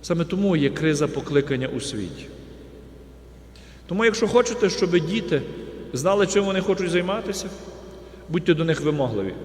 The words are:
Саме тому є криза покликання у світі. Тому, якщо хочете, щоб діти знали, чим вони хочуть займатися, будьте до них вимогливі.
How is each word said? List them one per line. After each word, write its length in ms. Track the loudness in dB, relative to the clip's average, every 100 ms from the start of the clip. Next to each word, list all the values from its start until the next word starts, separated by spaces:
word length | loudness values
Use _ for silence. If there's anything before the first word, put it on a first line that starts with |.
Саме 240 | -2 -2 0
тому 300 | 0 2 4
є 140 | 2
криза 380 | 2 0 2 0
покликання 600 | -2 0 2 2 -2 -2
у 120 | -4
світі. 460 | -6 -6 -8 -10 -14 -16 -18 -18 -20 -20 -20 -20 -20 -20 -20 -20 -20 -20 -20 -20 -8
Тому, 180 | 2 2
якщо 220 | 4 4
хочете, 420 | 4 4 2 2
щоб 300 | 2 2 2
діти 420 | 2 -2 0 0 -2 -10 -12 -12 -8
знали, 340 | -2 2 4 4
чим 160 | 4
вони 180 | 2 0
хочуть 300 | 0 0 2
займатися, 540 | 0 0 -2 -4 -6 -8 -10 -14 -16 -18 -18 -18 -18 -4
будьте 240 | -2 2
до 120 | 2 4
них 160 | 0
вимогливі. 520 | 0 0 0 0 -4 -6